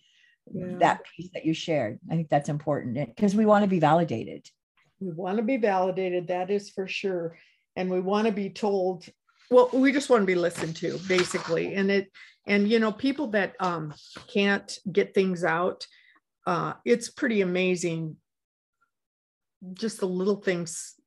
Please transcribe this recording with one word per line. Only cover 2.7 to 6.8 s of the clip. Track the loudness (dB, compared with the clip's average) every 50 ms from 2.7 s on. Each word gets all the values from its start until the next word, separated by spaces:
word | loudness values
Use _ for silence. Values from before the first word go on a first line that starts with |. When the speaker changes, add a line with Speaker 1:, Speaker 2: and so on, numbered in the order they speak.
| -4 -2 -4 -4 -4
Speaker 2:
eh, | -4 -6 -6 -4
'cause | 0 0 2 2
we | 4 4
wanna | 6 6 6 4
be | 4 2 4
validated. | 4 4 4 4 2 0 -2 -6 -6 -8 -12 -16 -18 -20 _ _ _ _ _ _ _ _ _ -10
Speaker 1:
We | -10 -8
wanna | -8 -6 -4 -4 -2 -2 0
be | 0 0
validated. | 2 2 2 2 2 2 0 0 -2 -2 -2 -2 -2 -2
That | -2 -4 -4 -2 -2
is | -2 -4 -4 -6
for | -10 -8